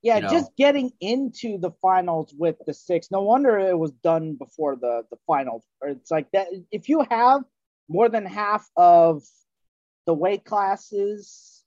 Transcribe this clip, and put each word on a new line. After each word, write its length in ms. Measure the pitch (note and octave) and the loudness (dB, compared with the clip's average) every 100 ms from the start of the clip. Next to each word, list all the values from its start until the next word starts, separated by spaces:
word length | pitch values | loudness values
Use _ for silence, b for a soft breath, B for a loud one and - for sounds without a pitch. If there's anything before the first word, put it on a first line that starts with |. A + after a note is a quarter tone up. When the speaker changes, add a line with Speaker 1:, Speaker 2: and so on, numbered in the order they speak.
Speaker 1:
Yeah, 140 | A3+ A3 | 2 0
Speaker 2:
You 60 | |
know? 80 | G#3 | 2
Speaker 1:
just 240 | E4+ C#4+ - | 0 -2 2
getting 360 | C#4+ C#4+ B3+ _ | 2 2 -2 _
into 580 | F#3 B3+ C4+ - A#3 G3 | -4 -4 -4 -8 -10 -6
the 140 | E3+ E3+ | -8 -2
finals 500 | F#3 F#3 F3 E3 D#3 C#3+ | 0 2 0 -4 -6 -4
with 200 | E3 D#3+ | -4 -4
the 100 | - | -10
six. 360 | D3+ - E3+ - | -12 -4 -4 -4
No 120 | G3 | -4
wonder 360 | G3+ B3+ C#4 G#3+ | 0 2 2 2
it 180 | F#3+ F3 | 0 0
was 140 | D#3+ | -2
done 440 | B2 E3 E3 D#3+ | -4 -2 -2 -4
before 420 | C#3+ C3+ - D3+ C3 | -12 -14 -6 -6 -4
the, 260 | A#2+ A#2 A2+ | -4 -6 -8
the 60 | A#2+ - | -18 -4
finals. 380 | D3+ C3 A#2 _ _ | -2 -2 -10 _ _
It's 300 | C#3 C3+ - | -12 -12 -6
like 180 | D#3+ D3 | -6 -2
that. 160 | G3 F#3 F#3 F3 | -4 -4 -12 -12
If 180 | G#3+ - | -12 -2
you 160 | D#4 C#4 | -2 0
have 320 | A3+ B3 C4+ C4 _ _ _ _ | 2 4 4 -2 _ _ _ _
more 200 | E3+ A#3 | 0 2
than 160 | A3 | 0
half 460 | G3 G3 G#3 G#3+ _ - | -6 -6 -4 -4 _ 4
of 480 | F3 E3+ E3 D#3 _ _ _ _ _ _ _ _ | 6 8 6 2 _ _ _ _ _ _ _ _
the 100 | - | -4
weight 300 | D#3+ F#3 G#3 | -2 0 -4
classes 1200 | - G#3+ G3 G3+ - G#3 G3+ G#3 G3 - _ _ | -4 -2 -2 -4 -6 -6 -6 -8 -16 -20 _ _